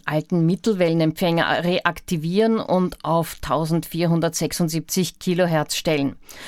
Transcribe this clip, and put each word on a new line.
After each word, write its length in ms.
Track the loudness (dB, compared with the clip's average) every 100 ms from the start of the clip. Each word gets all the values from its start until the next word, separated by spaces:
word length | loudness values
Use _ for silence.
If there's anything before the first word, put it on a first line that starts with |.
| -2
alten 400 | -4 0 2 2
Mittelwellenempfänger 1160 | 2 0 2 2 2 2 0 0 2 2 0
reaktivieren 960 | 0 0 -2 -4 -6 -4 -2 2 2 2
und 440 | 2 0 0 -2
auf 340 | -2 0 0 -6
tausendvierhundertsechsundsiebzig 1800 | -2 -2 0 -2 -2 -2 2 2 0 -2 -4 -2 -2 -2 -4 -2 -2 -4
Kilohertz 580 | -2 0 2 2 -2 -4
stellen. 400 | 0 0 0 -4 -14 -18